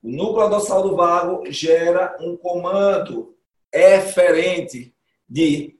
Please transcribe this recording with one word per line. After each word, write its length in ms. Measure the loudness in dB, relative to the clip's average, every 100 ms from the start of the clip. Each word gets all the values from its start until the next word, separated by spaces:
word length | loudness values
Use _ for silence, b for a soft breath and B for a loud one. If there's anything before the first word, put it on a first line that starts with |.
O 80 | -10
núcleo 380 | -6 -4 0 0
dorsal 340 | 0 -2 -2
do 140 | 0 0
vago 480 | 2 2 -2 -6 -8
gera 640 | -8 2 2 2 0 -2 -6
um 160 | -12 -10
comando 960 | -6 -6 -4 0 0 0 -4 -10 -14 _ _ _ _
eferente 1300 | 4 6 6 2 2 2 4 0 -4 -8 -12 -18 _ _ _ _
de 500 | -2 0 0 -6 _